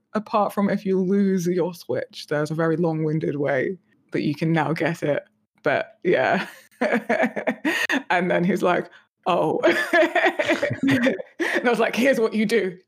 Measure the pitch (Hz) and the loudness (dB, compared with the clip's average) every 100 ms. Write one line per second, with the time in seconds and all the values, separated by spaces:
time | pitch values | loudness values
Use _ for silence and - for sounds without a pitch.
0 | _ 214 214 220 202 - 202 208 190 185 | _ -6 0 0 0 0 0 0 0 0
1 | 185 202 196 190 175 180 170 175 - 123 | 2 2 2 2 0 0 -2 -4 -6 -6
2 | - - - 147 151 160 165 160 170 160 | -6 -12 -4 -2 -2 0 0 0 0 0
3 | 156 156 160 143 143 135 - 185 _ _ | -2 -2 -2 -2 0 0 -2 -6 _ _
4 | _ 147 156 143 160 165 147 160 160 170 | _ -4 -2 -2 0 0 0 -2 -2 -2
5 | 151 143 - _ _ _ 151 123 - - | -2 -2 -6 _ _ _ -2 0 -2 -6
6 | 180 165 120 175 - - - - 233 226 | 0 2 2 0 -2 -12 -20 -4 -2 0
7 | - 240 233 214 - 240 302 370 - 285 | 0 0 0 -2 -6 -4 -2 -2 -2 -2
8 | - 180 175 175 175 202 185 175 - - | -2 0 0 0 0 2 0 0 -4 -12
9 | _ _ - 175 156 - 320 339 - 339 | _ _ -2 0 0 2 2 0 2 2
10 | 320 - 359 - - 294 - - 269 262 | 2 2 0 0 -2 -2 -2 -2 0 2
11 | 247 - - - 339 - 240 214 226 - | 2 0 -6 -6 -2 0 0 0 0 2
12 | 269 254 220 214 220 226 185 180 | 2 2 0 0 0 0 0 -6